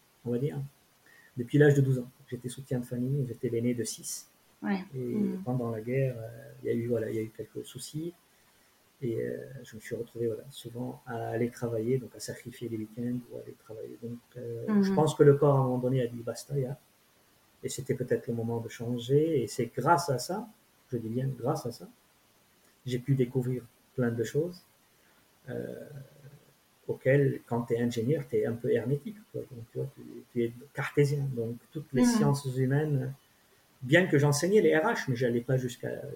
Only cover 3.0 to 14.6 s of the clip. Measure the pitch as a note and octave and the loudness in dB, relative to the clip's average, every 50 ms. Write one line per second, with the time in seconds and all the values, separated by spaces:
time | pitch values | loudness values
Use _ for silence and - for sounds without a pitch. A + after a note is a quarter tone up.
3 | B2 C3 C#3 D3 B2+ A#2 A2+ - - A#2 A#2+ A#2 A#2 B2 B2 A#2+ A2 - - - | -2 -2 0 -2 -2 -4 -6 -4 -4 -2 0 0 0 0 0 0 -2 -6 -6 -10
4 | D#3 - - - - _ _ _ _ _ _ - - G#3 G3+ F#3 F#3 - C#3 C3 | -10 -10 -10 -12 -12 _ _ _ _ _ _ -6 -4 -2 -2 -2 -4 -8 -8 -6
5 | B2+ A#2+ - G#3 G3+ F#3+ F#3+ F#3 - B2 B2+ B2+ A#2 A#2 A2+ A2 G#2+ A#2+ B2+ C3+ | -4 -2 0 0 0 0 -2 -4 -4 -2 -2 -2 -2 -2 -4 -4 -4 -2 0 0
6 | C3+ C3 A#2+ A#2 - - - - - - - - - A2+ A#2 A#2+ A#2 A#2+ A#2+ A2+ | 0 0 -2 -6 -10 -12 -14 -16 -18 -18 -14 -8 -2 -2 0 0 0 0 0 0
7 | A2 A2 A#2 A2 A2 A2+ - - A2 - - B2 A#2+ - - C3 - - - D3+ | 0 -2 -2 -4 -4 -6 -8 -12 -14 -10 -10 -12 -12 -12 -14 -14 -14 -10 -10 -8
8 | D#3+ F3 F3 _ _ _ _ _ _ _ _ _ _ _ _ _ _ _ _ - | -8 -8 -10 _ _ _ _ _ _ _ _ _ _ _ _ _ _ _ _ -8
9 | C#3 A#2+ A2+ - - A#2+ B2 B2 - C3 C3+ - - - A2+ G#2+ - - A#2 - | -6 -4 -2 -2 -4 -4 -6 -8 -10 -12 -14 -16 -16 -16 -16 -14 -10 -8 -8 -8
10 | - - - A2+ A#2+ A#2 G#2+ - - C3+ - - - C3+ A#2+ A#2+ B2 B2+ C3 - | -8 -8 -6 -4 -4 -4 -4 -6 -10 -14 -16 -14 -14 -12 -10 -8 -8 -8 -10 -12
11 | - B2 A#2+ A#2 A#2 A2+ A#2 A2+ A#2+ A#2+ - - B2 A#2 A#2 A2+ A2 A#2 C3 C3 | -10 -8 -8 -6 -6 -4 -2 -2 -2 -2 -4 -4 -6 -4 -2 -2 0 0 0 -2
12 | A#2 G#2 - - - - - - - A#2+ A#2 - A#2+ A2+ A2+ A2 A2 G#2+ - B2 | -2 -6 -14 -14 -12 -12 -12 -12 -14 -16 -14 -10 -8 -8 -6 -6 -8 -8 -8 -6
13 | A#2+ A#2+ B2 B2 A#2+ - A#2 B2 - - - _ _ - A2 A2 - A#2+ B2 - | -4 -4 -4 -4 -8 -10 -14 -14 -14 -14 -18 _ _ -16 -14 -12 -12 -12 -14 -12
14 | A#3 A2+ A#2+ - _ _ - B2 A#2+ A#2 A#2 A2+ | -12 -12 -12 -12 _ _ -16 -12 -10 -8 -8 -6